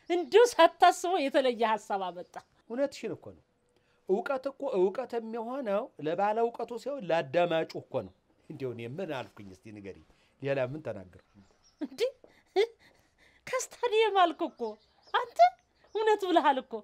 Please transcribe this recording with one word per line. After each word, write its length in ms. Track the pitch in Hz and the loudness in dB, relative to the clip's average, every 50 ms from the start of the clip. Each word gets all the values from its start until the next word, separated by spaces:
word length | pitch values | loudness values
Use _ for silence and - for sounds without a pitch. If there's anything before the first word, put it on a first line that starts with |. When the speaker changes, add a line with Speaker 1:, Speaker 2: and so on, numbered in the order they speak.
| _ - | _ -4
Speaker 1:
እንዲሁ 340 | 339 349 339 247 - 415 494 480 | -2 -2 -2 4 6 6 6 6
ሳታስበው 720 | - - 330 339 339 - 381 349 349 - - 349 359 370 | 6 6 6 6 6 6 6 6 6 4 0 0 0 0
የተለየ 460 | 277 269 - 302 262 254 247 214 233 214 | 0 2 2 2 2 2 2 0 0 0
ሐሳብ 340 | 220 208 - - 214 196 190 | 0 -2 -4 -4 -4 -4 -4
አመጣ። 320 | 180 170 180 175 _ - 175 - _ _ _ _ | -6 -8 -10 -14 _ -16 -18 -18 _ _ _ _
Speaker 2:
እውነትሽን 480 | - 226 247 285 277 - - - 214 | -10 -4 -2 -2 -2 -4 -6 -8 -8
እኮ 140 | 151 - - 107 | -8 -10 -12 -18
ነው። 160 | 92 82 _ _ _ _ _ _ _ _ _ _ _ _ _ - | -20 -20 _ _ _ _ _ _ _ _ _ _ _ _ _ -2
እውቀት 360 | 185 208 - - 277 262 262 277 | -2 -2 0 -2 -4 -4 -4 -6
እኮ 140 | 269 - 269 277 - | -8 -6 -6 -4 0
እውቀት 380 | 196 180 202 190 - 247 233 - | 2 2 2 2 -2 -8 -6 -6
የሚሆነው 680 | 233 226 226 220 233 220 233 254 285 269 214 196 202 247 - _ - | -8 -8 -6 -8 -8 -8 -8 -8 -6 -4 -2 -2 -2 -2 -4 _ -8
ለባለ 380 | 143 151 165 170 196 208 214 226 | -6 -4 -2 0 0 0 2 2
እውቀቱ 320 | 233 233 233 - 240 226 240 220 | 0 -2 -2 -4 -10 -8 -8 -10
ሲሆን 260 | - 247 285 277 202 | -8 -8 -8 -8 -4
ለአዳማጩ 680 | 165 160 165 170 139 131 175 175 170 165 160 165 - - 170 | -2 -2 -2 -2 0 0 2 2 2 2 0 -2 -4 -8 -14
እኮ 160 | 127 _ - 127 | -12 _ -6 -6
ነው። 120 | 104 92 - _ _ _ _ _ _ - | -6 -6 -12 _ _ _ _ _ _ -18
እንዲያው 220 | 160 135 135 131 | -14 -10 -8 -8
እኔ 100 | 117 113 117 117 | -8 -8 -10 -10
ምን 200 | 127 170 196 165 147 | -8 -8 -8 -8 -6
አልኩኝ 360 | 127 117 95 _ - 104 98 | -8 -8 -10 _ -20 -20 -20
እስቲ 160 | 95 - - 113 | -20 -20 -20 -20
ንገሪ። 280 | 104 104 98 98 87 82 78 _ _ _ _ _ _ - | -18 -16 -14 -16 -16 -16 -20 _ _ _ _ _ _ -10
ሌላ 180 | 131 139 139 135 127 | -6 -4 -2 -2 -2
ምን 160 | 123 139 156 | -4 -6 -10
ተናገርኩ? 460 | 156 131 110 101 92 90 85 92 _ _ _ 101 95 _ _ _ _ _ _ - | -10 -10 -10 -10 -12 -18 -20 -20 _ _ _ -20 -20 _ _ _ _ _ _ -12
Speaker 1:
እንዴ? 180 | 311 - 269 262 427 523 554 _ _ - _ _ _ _ - 370 427 466 - _ _ _ _ _ _ _ _ _ _ _ _ _ - - | -12 -10 -6 -4 -4 -4 -6 _ _ -20 _ _ _ _ 0 0 0 0 -2 _ _ _ _ _ _ _ _ _ _ _ _ _ -12 -6
ከስታዲየም 720 | - 523 - - - - - 480 403 427 453 427 392 392 | -6 -6 -6 -6 -10 -4 -4 0 2 2 2 4 4 4
አልክ 240 | 359 339 311 - 339 | 2 2 2 -2 -6
እኮ 180 | 277 - - 240 214 214 - _ _ _ _ _ _ - | -8 -6 -8 -10 -10 -10 -12 _ _ _ _ _ _ -2
አንተ። 240 | - 494 480 - - 679 719 719 _ _ _ _ _ _ _ - | -2 -2 -2 4 6 6 6 6 _ _ _ _ _ _ _ -6
እውነት 260 | 415 440 440 427 415 392 | -2 2 2 2 2 2
ብለሃል 340 | 359 339 339 269 302 269 254 | 2 2 4 4 4 2 2
እኮ። 140 | 240 - - 220 | -2 -8 -12 -14